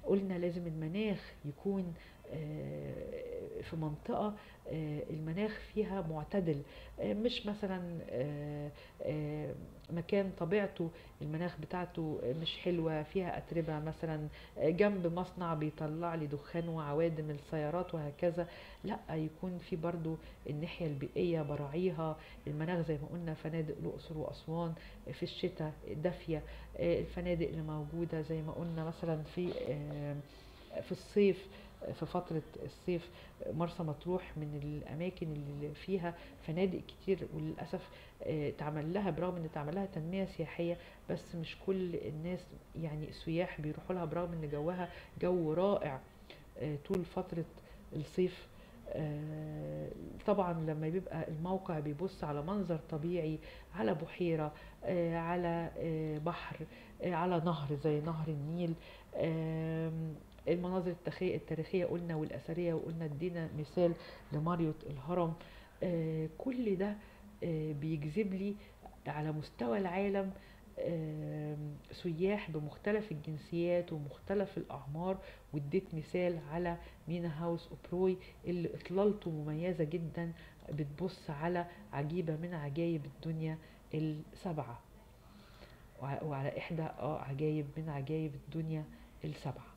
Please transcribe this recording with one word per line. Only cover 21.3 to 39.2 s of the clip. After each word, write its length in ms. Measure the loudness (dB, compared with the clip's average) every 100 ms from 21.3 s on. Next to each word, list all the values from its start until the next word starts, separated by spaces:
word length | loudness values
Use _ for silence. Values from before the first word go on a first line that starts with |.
| 4
براعيها. 760 | 2 0 0 2 2 2 0 0 -8 -8 -4
المناخ 400 | 0 2 2 4
زي 60 |
ما 140 | 2 0
قلنا 200 | -2 -2
فنادق 420 | -2 0 0 0 0
الأقصر 340 | -2 -4 -6 -2
وأسوان 560 | -2 -4 -2 0 0 -2 -8 -10 -10
في 100 | -4
الشتاء 500 | -4 0 -2 0 -2 -2 -6 0
دافية، 400 | 2 0 -2 -2 -2 -10 -10 0
آه، 220 | 4 4
الفنادق 480 | 2 -2 2 2 2
اللي 140 | 0
موجودة 600 | -2 -2 -2 -2 0 0
زي 200 | 0 0
ما 100 | 0
قلنا 320 | -2 -2 0
مثلًا 400 | -2 -2 0 0
في، 280 | 0 0 0 0 0
آه، 460 | 0 -2 -2 -2 -2 -6 -14 -16 -16 -6 -6
في 100 | -2
الصيف، 560 | -4 4 8 8 8 -2 -14 -16 -8 -6
في 120 | -2
فترة 360 | 0 0 2 -2 -2 -8
الصيف 440 | -8 -4 0 0 -2 -14 -16 -6 -2
مرسى 300 | 0 0 0
مطروح 540 | -2 0 0 0 0 -4
من 220 | -4 -4
الأماكن 640 | -4 -4 -4 -2 -2 -2 -2
اللي 460 | -2 -4 -4 -6
فيها 400 | -6 0 2 0 -4 -12 -8 -2
فنادق 320 | 2 4 2 -6
كتير، 400 | -6 0 2 0
وللأسف، 540 | -2 -2 -4 -4 -4 -6 -16 -18 -6
آه، 260 | -2 2 0
اتعمل 440 | 0 -2 0 0
لها، 160 | 2 2
برغم 240 | 2